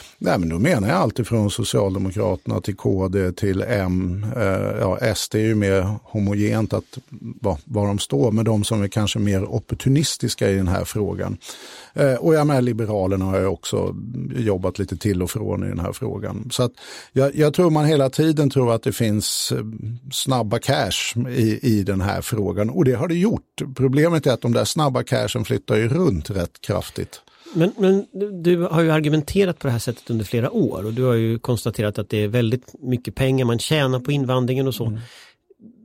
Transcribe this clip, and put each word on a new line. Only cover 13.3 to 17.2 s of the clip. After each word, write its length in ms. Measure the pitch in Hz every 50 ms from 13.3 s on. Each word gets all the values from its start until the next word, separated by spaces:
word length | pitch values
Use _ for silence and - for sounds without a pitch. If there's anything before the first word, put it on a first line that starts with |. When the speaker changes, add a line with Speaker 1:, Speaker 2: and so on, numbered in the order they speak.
| 95 95
Speaker 1:
jag 120 | 92 98
också 440 | - - - - 110 104 92 92 92 - - 120 123 - 135 - -
jobbat 420 | 123 117 107 98 92 95 92 - -
lite 180 | 98 - 95
till 260 | 85 - 107 95 90
och 80 | 92 87
från 340 | - 110 104 98 95 95 95
i 40 | 95
den 120 | 98 92
här 120 | 87 95
frågan. 560 | 98 - 120 107 98 101 104 98 98 98 107 123
Så 100 | - -
att 100 | 123 123 - - - - - - - -
jag, 220 | - 131